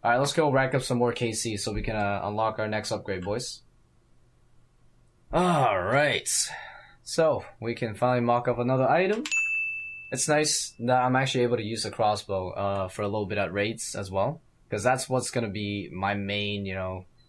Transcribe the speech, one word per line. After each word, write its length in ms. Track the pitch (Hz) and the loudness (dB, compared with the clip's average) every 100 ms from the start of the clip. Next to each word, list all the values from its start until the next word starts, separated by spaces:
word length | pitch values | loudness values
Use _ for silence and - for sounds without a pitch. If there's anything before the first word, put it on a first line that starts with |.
All 80 | 117 | 2
right, 80 | 123 | 2
let's 140 | 139 | 2
go 180 | - 156 | 2 4
rack 240 | 131 131 135 | 4 2 0
up 60 | |
some 160 | - 123 | 0 2
more 160 | 120 | 2
K 180 | 113 117 | 0 -2
C 240 | 110 117 104 | -2 -4 -4
so 160 | - | -2
we 100 | 107 | -2
can, 140 | 110 107 | -2 -2
uh, 240 | 101 101 101 | 0 0 -2
unlock 340 | 104 110 110 | 0 0 0
our 80 | 107 | -2
next 240 | 107 104 | -2 -4
upgrade, 320 | 104 - 95 | -6 -4 -6
boys. 380 | 90 110 127 - _ _ _ _ _ _ _ _ _ - _ _ _ _ _ _ _ | -4 -4 -6 -12 _ _ _ _ _ _ _ _ _ -20 _ _ _ _ _ _ _
All 500 | 151 180 165 123 98 | 2 4 4 4 2
right, 480 | 90 131 147 104 - - - - - - - - | 2 4 4 0 -2 -2 -2 -6 -14 -18 -20 -20
so 420 | - - 160 117 - - | -6 2 4 2 -4 -8
we 120 | 113 | -6
can 220 | 120 120 104 | -4 -4 0
finally 240 | 123 123 | 2 4
mock 300 | 120 120 123 | 4 2 2
up 100 | 120 | 0
another 280 | 120 131 123 | 2 2 4
item. 360 | 156 185 214 - - - - - - - - - | 4 4 0 0 0 0 -2 -4 -6 -10 -14 -10
It's 160 | 127 - | -4 2
nice 460 | 151 151 - - - | 2 4 0 -2 -4
that 220 | 117 127 | 2 4
I'm 140 | 127 127 | 4 4
actually 300 | 135 131 120 | 2 2 2
able 100 | 120 | 2
to 80 | |
use 220 | 104 113 - | -2 -4 -6
a 40 | |
crossbow, 600 | - 107 104 - 98 92 | 0 2 2 -2 -4 -2
uh, 400 | - 101 98 95 | -2 -2 0 -4
for 140 | - | -2
a 40 | 104 | -2
little 180 | 107 98 | -2 -2
bit 120 | 101 | -2
at 160 | 95 | -2
raids 420 | 95 104 113 - - | 0 -2 -2 -8 -6
as 160 | 95 | -4
well, 300 | 95 107 160 _ _ _ | 0 0 -2 _ _ _
'cause 140 | 107 | 0
that's 240 | 113 131 - | 2 2 0
what's 240 | 127 120 | -2 0
gonna 160 | 123 113 | -2 -4
be 400 | 98 101 101 92 | -4 -4 -4 -6
my 260 | 90 98 101 | -4 -2 -2
main, 500 | 98 101 104 104 98 | -2 -2 -2 -4 -4
you 100 | 95 | -4
know, 300 | 92 92 92 _ | -4 -6 -12 _